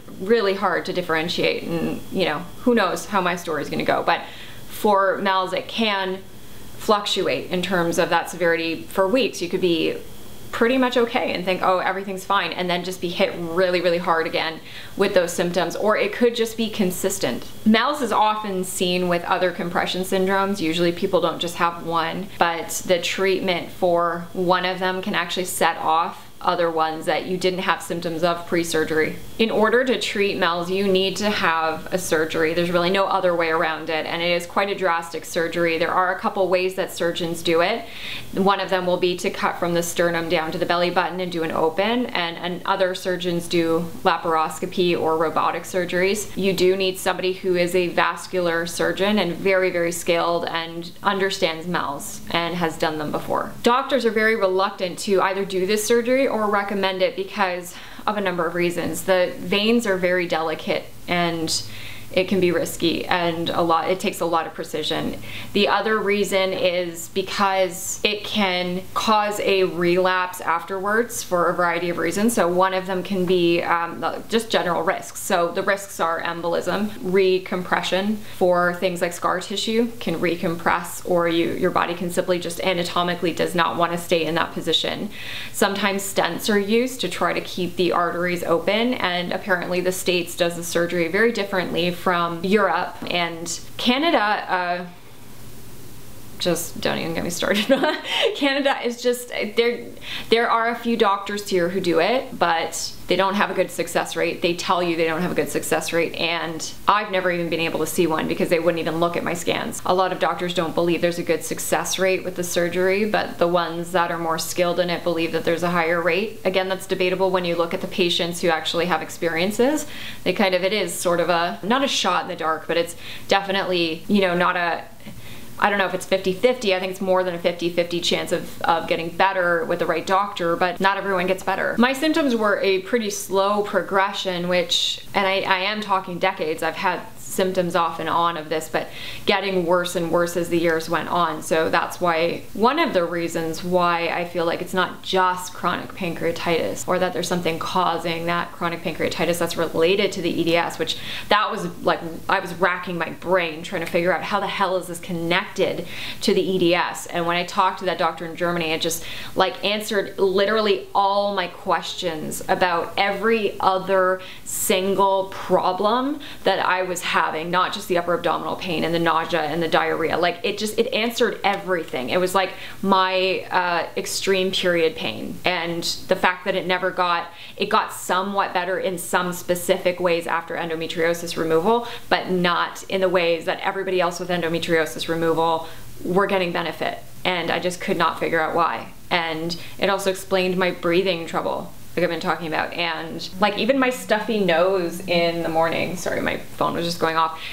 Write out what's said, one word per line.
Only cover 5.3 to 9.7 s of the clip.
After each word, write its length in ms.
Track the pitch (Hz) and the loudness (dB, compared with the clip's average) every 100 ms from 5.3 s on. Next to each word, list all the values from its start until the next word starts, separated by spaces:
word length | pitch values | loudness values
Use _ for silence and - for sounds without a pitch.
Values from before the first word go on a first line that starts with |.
| 190 185 | 0 0
it 140 | 175 - | -2 -4
can 560 | - 226 196 190 185 - - - - - - | -2 0 0 -2 -6 -10 -14 -12 -12 -12 -6
fluctuate 720 | - 208 202 - 165 131 - | 2 2 2 0 0 -2 -2
in 120 | 180 | -2
terms 360 | 175 185 170 170 | 0 2 2 2
of 120 | 160 | 2
that 200 | 170 - | 2 0
severity 520 | 175 175 165 165 160 | 0 2 2 0 -4
for 260 | - - 190 | -4 0 2
weeks. 340 | 247 214 - | 4 2 -2
You 60 | 170 | -4
could 120 | 190 | 0
be 360 | 185 | 2